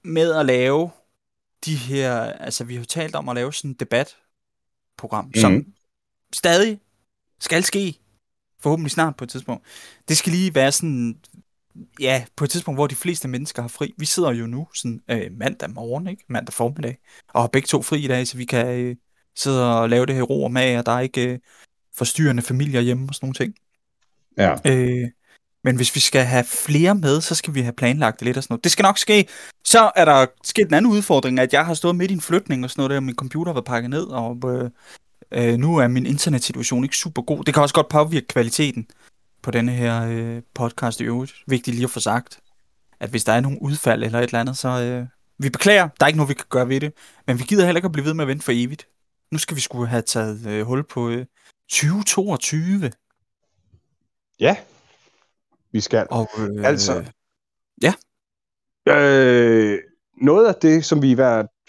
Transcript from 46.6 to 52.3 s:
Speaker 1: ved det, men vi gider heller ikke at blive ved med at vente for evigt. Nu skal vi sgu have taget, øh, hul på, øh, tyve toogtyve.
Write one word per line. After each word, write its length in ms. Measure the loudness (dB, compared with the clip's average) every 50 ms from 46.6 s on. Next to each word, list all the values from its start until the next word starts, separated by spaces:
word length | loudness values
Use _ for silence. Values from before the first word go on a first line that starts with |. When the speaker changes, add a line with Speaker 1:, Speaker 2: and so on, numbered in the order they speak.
| 0 2
Speaker 1:
ved 120 | 0 -2
det, 120 | -2 -4 -8 _ -20 -20 _ _ _ -2
men 120 | -2 -2
vi 40 | -2
gider 220 | 2 4 4 4
heller 120 | 4 4 2
ikke 80 | 0
at 60 | -2
blive 140 | -2 -2 -2
ved 80 | -2 -2
med 100 | -2 -2
at 40 | -2
vente 180 | -4 -4 -2
for 60 | -2 0
evigt. 320 | 0 0 -2 -6 -10 -16 _ _ _ _ _ _ _ _ _
Nu 60 | -6 -6
skal 180 | -6 -6 -6
vi 60 | -6
sgu 240 | -6 -6 -4 -4 -4
have 160 | -2 -2 -2
taget, 460 | -2 -2 -2 -2 -2 -4 -6 -8 -8 -6
øh, 180 | -4 -4 -4
hul 180 | -2 -2 -4 -4
på, 260 | -4 -6 -6 -4 -4
øh, 160 | -4 -6 -8 -10 _ _ _ _ _ _ _ -6
tyve 340 | -2 0 0 0 0 0 0
toogtyve. 880 | -2 0 0 0 -2